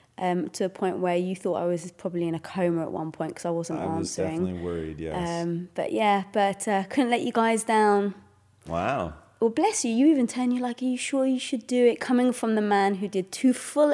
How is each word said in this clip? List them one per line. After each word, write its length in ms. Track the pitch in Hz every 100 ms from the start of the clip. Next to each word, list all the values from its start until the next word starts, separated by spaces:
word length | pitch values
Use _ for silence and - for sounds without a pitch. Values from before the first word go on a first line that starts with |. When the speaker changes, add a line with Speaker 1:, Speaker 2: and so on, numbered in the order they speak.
| _ -
Speaker 1:
um, 300 | 185 180 -
to 160 | - 190
a 40 |
point 300 | - 190 -
where 160 | 180 175
you 180 | 180 185
thought 200 | 190 160
I 100 | 175
was 260 | 175 175
probably 340 | - 190 175 170
in 80 | 165
a 40 |
coma 440 | - 190 175 170
at 80 | 156
one 200 | - 160
point 240 | - 160 -
'cause 100 | 175
I 40 |
wasn't 300 | 165 170 160
Speaker 2:
I 60 | -
was 320 | 160 - -
Speaker 1:
answering. 220 | 92 -
Speaker 2:
definitely 200 | 92 90
worried, 360 | 87 85 156 151
yes. 420 | 80 180 170 170
Speaker 1:
Um, 260 | 170 170 180
but 180 | - -
yeah, 320 | 220 214 202 190
but, 360 | 214 196 196 -
uh, 160 | 196 190
couldn't 200 | - 240
let 120 | 240
you 100 | 240
guys 320 | 226 226 226
down. 500 | 220 220 214 202 202 185 - _ _ _ 82
Speaker 2:
Wow. 460 | 82 101 135 85 76 - -
Speaker 1:
Well, 100 | 226
bless 340 | 226 392 427
you. 80 | 247
You 140 | 226 285
even 180 | 294 233
turned, 280 | 254 247
you're 80 | 247
like, 180 | 247 240
"Are 40 | 254
you 100 | 247
sure 280 | - 277 262
you 140 | 254
should 280 | - 247 -
do 180 | 247 240
it?" 140 | -
Coming 320 | - 247 254
from 240 | 240 226 220
the 60 |
man 340 | 208 202 196 196
who 140 | 196
did 200 | 190 185
two 220 | - 262
full 420 | 247 - 285 294